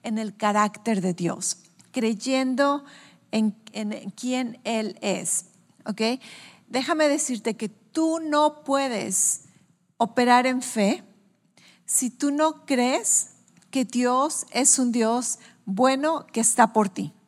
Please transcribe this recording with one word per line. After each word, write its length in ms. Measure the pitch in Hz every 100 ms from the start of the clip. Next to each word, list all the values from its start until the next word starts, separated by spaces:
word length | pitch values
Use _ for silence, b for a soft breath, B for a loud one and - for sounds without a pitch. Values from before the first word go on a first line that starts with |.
en 160 | 269 220
el 180 | 214
carácter 640 | - 214 208 208 - 233 202
de 120 | 185
Dios, 440 | 175 170 - - - _ _ _
creyendo 920 | 262 220 220 254 262 262 254 277 285 277 B B B _
en, 240 | 220 220 208 -
en 360 | 208 208 214 196
quién 480 | - 247 254 240 226
Él 340 | - 226 214 -
es, 440 | 208 185 175 - - _ _ _
¿ok? 160 | - 202 220 262 B B B B _
Déjame 400 | 254 262 320 302
decirte 480 | 285 - 233 233
que 140 | 226 220
tú 500 | - _ 320 320 330
no 440 | 320 294 302 302
puedes 800 | - 277 269 220 214 190 - - b b b _ _ _
operar 480 | 226 - 247 247
en 160 | 254 254
fe 420 | - 226 202 339 - _ _ _ _ _ b b
si 240 | - - 254
tú 220 | - 285
no 340 | 285 311 311
crees 680 | - 254 247 320 440 - - _ _ _ _
que 140 | 269
Dios 600 | 240 240 247 254 302 - -
es 280 | 240 269 -
un 140 | 247
Dios 460 | 240 220 240 233 - B B
bueno 600 | - 196 262 269 302 320 -
que 120 | 226
está 320 | 220 - 220
por 160 | 220 208
ti. 260 | - 170 -